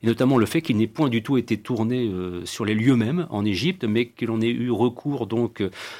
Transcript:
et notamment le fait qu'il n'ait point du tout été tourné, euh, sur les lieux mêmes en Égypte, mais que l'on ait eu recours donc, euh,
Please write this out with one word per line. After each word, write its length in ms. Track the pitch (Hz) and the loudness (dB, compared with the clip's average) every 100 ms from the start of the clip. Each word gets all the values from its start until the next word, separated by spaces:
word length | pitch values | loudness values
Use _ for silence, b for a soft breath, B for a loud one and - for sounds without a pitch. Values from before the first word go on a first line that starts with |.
et 40 | 113 | 0
notamment 320 | 113 131 131 | 2 4 4
le 80 | 107 | 4
fait 160 | 165 | 2
qu'il 140 | - 107 | 0 2
n'ait 100 | 110 | 0
point 220 | - 147 | 2 0
du 160 | 113 | 0
tout 120 | 110 131 | 0 0
été 220 | 117 107 | 0 -2
tourné, 480 | - 117 113 127 117 | -2 -2 0 0 -2
euh, 400 | 92 90 90 90 | -2 -4 -6 -8
sur 180 | - | -4
les 100 | 107 | -2
lieux 220 | 107 120 123 | 2 4 4
mêmes 300 | 110 175 - | 2 -2 -2
en 160 | 104 | -2
Égypte, 400 | 104 92 170 185 | 0 0 -2 -2
mais 220 | 113 110 123 | 0 0 -2
que 180 | - | -4
l'on 160 | 113 113 | -4 0
ait 60 | 113 | 0
eu 240 | 120 123 | -2 -2
recours 560 | 104 123 123 147 139 110 | 0 0 -2 -6 -4 -2
donc, 340 | 113 117 - | -2 -2 -2
euh, 100 | 98 B B B | -6 B B B